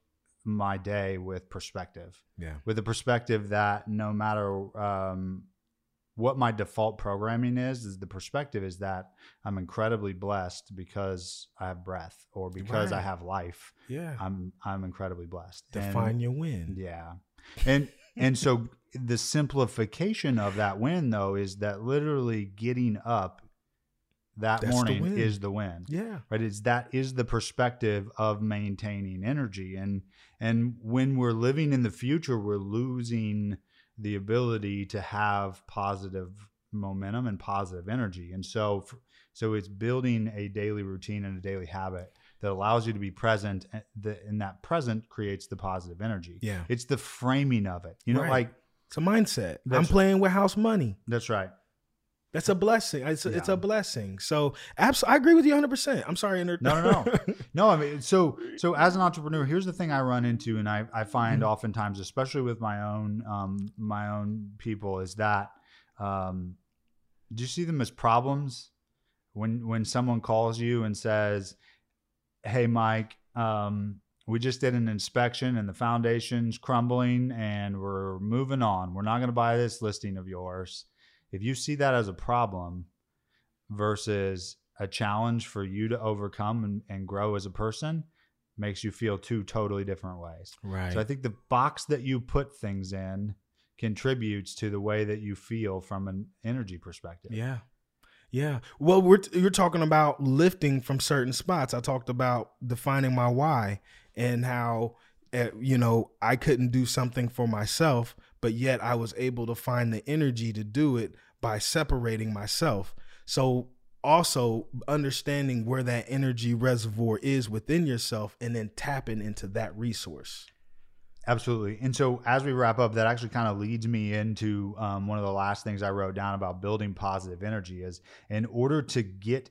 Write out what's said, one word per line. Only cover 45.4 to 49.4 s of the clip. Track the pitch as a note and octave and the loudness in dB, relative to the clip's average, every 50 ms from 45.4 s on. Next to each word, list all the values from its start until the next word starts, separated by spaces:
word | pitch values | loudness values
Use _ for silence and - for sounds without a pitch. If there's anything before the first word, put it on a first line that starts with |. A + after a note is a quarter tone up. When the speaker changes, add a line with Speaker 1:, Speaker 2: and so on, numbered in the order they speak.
| - | -8
Speaker 1:
the | - F#2+ | -10 -10
positive | F#2+ G2+ F#2+ F#2 F#2 F2 F2 E2+ F2 | -6 -4 -4 -4 -4 -6 -10 -10 -6
energy. | G#2+ A2+ G#2+ F#2 E2+ F2 F2 F#2 | -6 -4 -4 -6 -8 -12 -12 -8
Speaker 2:
Yeah. | G#2+ G#2+ G2 F2 E2 - | -6 -6 -4 -4 -4 -2
Speaker 1:
It's | B2 A#2+ - | -4 -4 -2
the | - C#3 | -2 -2
framing | - - - - - B2 B2+ C3 C#3 C#3+ C3+ B2 A2 G2+ | -2 -2 -6 -10 -2 0 2 2 4 4 4 4 4 2
of | F#2+ F2 F2 E2+ | 0 -2 -6 -10
it. | E2 - - _ | -12 -16 -6 _
You | A#2 A#2+ | 2 2
know, | C#3 | 2
Speaker 2:
Right. | D#3+ D#3 | 4 4
Speaker 1:
like, | C3 B2+ A#2 A#2+ - _ _ _ _ _ _ _ | 2 2 2 0 -4 _ _ _ _ _ _ _
Speaker 2:
It's | - | -4
a | D3+ | 0
mindset. | E3 F#3+ G#3+ A3+ G#3+ - - - | 2 4 6 6 4 4 2 0